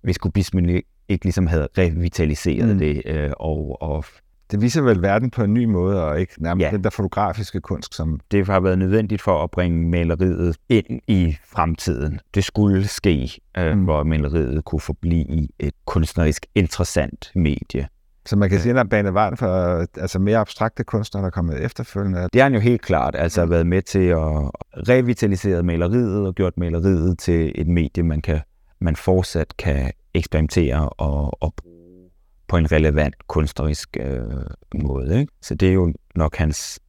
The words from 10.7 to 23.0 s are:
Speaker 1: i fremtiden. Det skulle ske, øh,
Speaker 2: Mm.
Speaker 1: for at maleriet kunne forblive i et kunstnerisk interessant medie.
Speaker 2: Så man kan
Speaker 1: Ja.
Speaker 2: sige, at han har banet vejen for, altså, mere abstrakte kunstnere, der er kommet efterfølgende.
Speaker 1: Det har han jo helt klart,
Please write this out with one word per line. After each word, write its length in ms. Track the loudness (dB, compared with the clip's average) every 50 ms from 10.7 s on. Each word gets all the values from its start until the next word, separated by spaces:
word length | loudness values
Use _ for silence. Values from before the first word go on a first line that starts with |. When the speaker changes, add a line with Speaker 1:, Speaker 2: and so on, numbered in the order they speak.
| 2 2 2 0 -8 -10 _
Speaker 1:
i 300 | 0 2 2 2 2 0 -4 _
fremtiden. 760 | _ -2 -2 0 0 -2 -2 -2 -4 -2 -2 -2 -4 -6 -8 -12 _ -2
Det 100 | -2 -2
skulle 420 | 0 _ 2 2 4 4 2 2 0
ske, 520 | -4 0 0 2 2 2 0 -4 -8 -12 _ _ _ -2
øh, 180 | 0 2 2 2
Speaker 2:
Mm. 80 | 2
Speaker 1:
for 140 | 2 2 2
at 60 | 2
maleriet 580 | 0 0 0 0 0 0 0 0 0 -2 -4 -4
kunne 160 | -2 -4 -4
forblive 440 | -4 -4 -8 -4 -2 0 0 0 0
i 260 | 0 -2 -2 -2 -2 -6 _
et 160 | -6 -6 -6 _ _
kunstnerisk 600 | -4 0 0 0 0 0 0 0 2 0 -2 -6 _ _
interessant 760 | 0 0 0 0 -4 -4 -2 0 -2 -2 -2 -6 -12 -18 -6 _
medie. 540 | 0 2 2 0 -2 -6 _ -6 -6 -6 -6 _ _ _ _ _ _ _
Speaker 2:
Så 100 | -2 0
man 120 | 0 2 2
kan 80 | 2 2
Speaker 1:
Ja. 40 | 2
Speaker 2:
sige, 80 | 2
at 60 | 2 2
han 80 | 2
har 40 | 2
banet 240 | 2 0 2 2 2
vejen 220 | 2 0 0 0
for, 480 | -2 -2 0 0 2 2 0 0 0 -2 -4 _ -8
altså, 180 | -8 -4 -2 0
mere 200 | 2 2 2 2
abstrakte 460 | 0 -2 -4 -4 -4 -4 _ -6 -8
kunstnere, 380 | -4 -4 -4 -4 -4 -6 -4 -4
der 40 |
er 40 | -4
kommet 340 | -2 -2 -2 -2 -2 -4 -6
efterfølgende. 640 | -6 -6 -8 -12 -8 -6 -4 -4 -2 -2 -2 -4 0 4
Speaker 1:
Det 80 | 4
har 20 | 4
han 120 | 6 4
jo 60 | 2
helt 220 | 4 2 2 2 0
klart, 340 | 0 0 0